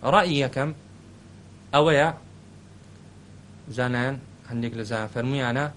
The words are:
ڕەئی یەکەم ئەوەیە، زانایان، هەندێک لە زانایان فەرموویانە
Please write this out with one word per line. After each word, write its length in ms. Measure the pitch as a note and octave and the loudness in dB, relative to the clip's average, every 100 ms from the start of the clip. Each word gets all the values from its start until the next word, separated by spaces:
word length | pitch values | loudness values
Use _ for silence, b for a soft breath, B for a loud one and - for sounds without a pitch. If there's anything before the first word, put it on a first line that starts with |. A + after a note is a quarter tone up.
ڕەئی 320 | A#2+ F3+ F3+ C#3+ | 4 4 4 0
یەکەم 280 | C3+ C3+ C#3+ D3+ - - - - - - - - - | 0 -2 -4 -6 -14 -20 -20 -20 -20 -20 -20 -20 0
ئەوەیە، 400 | C#3+ D3+ C#3+ D#3 D#3 - - - - - - - - - - - - - - - | 4 6 6 2 0 -14 -20 -20 -20 -20 -20 -20 -20 -20 -20 -20 -20 -20 -20 -14
زانایان، 480 | G#2+ B2 B2 B2+ C3+ - - - | -4 -2 0 -2 -4 -12 -20 -10
هەندێک 260 | A#2+ A#2 | -6 -6
لە 100 | A2+ G#2+ | -6 -6
زانایان 220 | A2+ G#2+ | -4 -4
فەرموویانە 520 | B2 B2 C#3 B2 B2 D3 | -4 -2 -2 0 0 -4